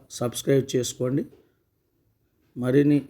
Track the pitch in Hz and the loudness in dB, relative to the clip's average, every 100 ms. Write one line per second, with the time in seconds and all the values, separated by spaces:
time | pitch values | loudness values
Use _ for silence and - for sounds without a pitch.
0 | - - 123 - - 135 135 131 117 - | -12 -6 -6 -4 0 2 2 -2 -4 -4
1 | 127 139 - - _ _ _ _ _ _ | -4 -2 -4 -12 _ _ _ _ _ _
2 | _ _ _ _ _ - 123 135 143 147 | _ _ _ _ _ -6 0 4 4 2